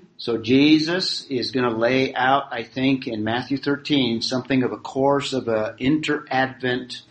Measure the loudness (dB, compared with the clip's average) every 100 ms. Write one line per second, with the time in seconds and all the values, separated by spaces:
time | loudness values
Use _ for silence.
0 | -20 -10 -4 -2 4 6 6 6 4 -2
1 | -2 -6 -4 -4 -2 0 0 2 2 2
2 | 0 0 2 2 0 -8 -8 -2 0 0
3 | -2 -4 -2 -2 -2 -4 -2 -2 0 0
4 | 2 0 -2 -4 0 0 0 -2 -6 0
5 | 2 2 0 -4 -2 0 -2 -2 0 0
6 | 0 -4 -2 -2 -2 -2 -4 -4 -6 -14
7 | -16